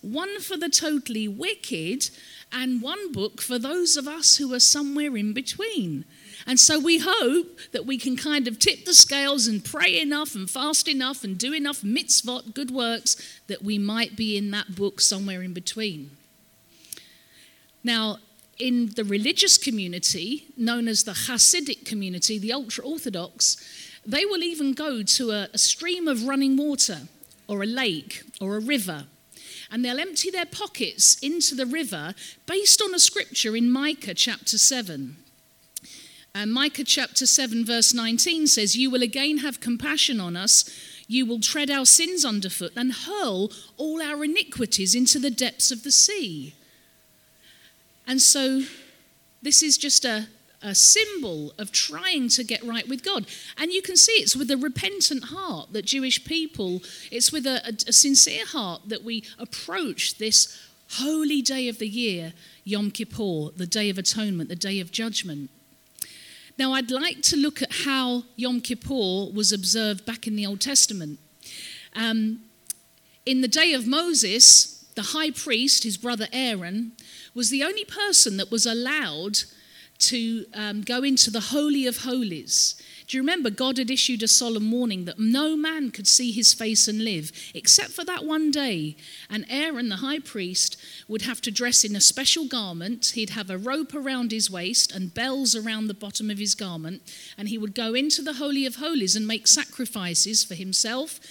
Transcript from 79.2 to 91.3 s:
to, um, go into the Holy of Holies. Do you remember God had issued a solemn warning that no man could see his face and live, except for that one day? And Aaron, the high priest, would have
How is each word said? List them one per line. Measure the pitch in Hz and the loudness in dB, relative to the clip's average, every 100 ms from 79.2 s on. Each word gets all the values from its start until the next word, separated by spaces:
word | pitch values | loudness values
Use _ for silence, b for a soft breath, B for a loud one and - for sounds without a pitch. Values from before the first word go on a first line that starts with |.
| 190 208 - B B B B - | -4 -4 -4 B B B B 0
to, | - 247 226 226 - | 0 2 -2 -4 -8
um, | 214 214 208 | -10 -8 -6
go | 208 247 | -4 -2
into | 277 262 - | 0 2 2
the | 220 | 0
Holy | - 285 302 285 254 | -2 0 0 0 0
of | 240 | -4
Holies. | 254 254 220 160 - - - - B B - | -4 -4 -4 -6 -2 2 2 0 B B -8
Do | 262 | -2
you | |
remember | 269 359 247 | 0 0 0
God | 208 262 262 | 0 0 0
had | 247 | 0
issued | 262 - 240 | 0 0 2
a | 220 | 4
solemn | - 240 220 214 | 4 2 0 0
warning | 240 240 190 175 | 0 0 -2 -6
that | - | -2
no | 220 254 311 311 | 2 2 2 0
man | 311 320 262 | -2 -2 -4
could | - 196 | -2 4
see | - 247 | 4 2
his | 220 208 | 2 4
face | - 220 214 - | 4 2 2 2
and | 214 | 0
live, | 226 175 151 B B | -2 -4 -6 B B
except | - - - - | -4 4 4 4
for | - 339 | -6 -6
that | 359 302 | -6 -2
one | 311 302 | 0 0
day? | 285 269 180 151 151 B B B | 0 0 -2 -4 -8 B B B
And | 214 - | -8 -6
Aaron, | 262 320 269 240 | -4 -4 -2 -4
the | 196 | -4
high | 269 302 | -4 -4
priest, | - 214 180 180 - - B B - | -6 -8 -4 -2 -2 -2 B B -8
would | 214 | -6
have | 226 | -6